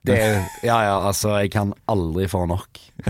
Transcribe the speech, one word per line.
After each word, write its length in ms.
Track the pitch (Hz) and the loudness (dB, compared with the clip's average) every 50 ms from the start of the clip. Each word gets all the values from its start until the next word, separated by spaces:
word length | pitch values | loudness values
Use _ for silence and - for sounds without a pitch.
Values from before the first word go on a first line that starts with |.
Det 160 | - 127 123 113 | 0 2 2 4
er, 180 | 110 110 107 98 90 90 - - | 4 4 2 0 -2 -4 -6 -4
ja, 160 | - 120 117 113 | 0 0 2 2
ja, 140 | 110 101 98 95 | 2 2 2 2
altså, 340 | 87 101 95 - - 107 104 101 | 0 0 -2 0 0 0 0 0
jeg 100 | 101 95 | 0 0
kan 220 | - 107 101 101 - - _ | 0 0 0 -2 -4 -6 _
aldri 400 | - 110 95 85 80 80 92 95 | -2 0 0 0 0 -2 -2 -2
få 160 | 90 - 90 87 | -2 0 -2 0
nok 340 | 85 87 95 - - - - - - _ - - | -2 -2 -4 -6 -10 -18 -20 -20 -20 _ -8 -6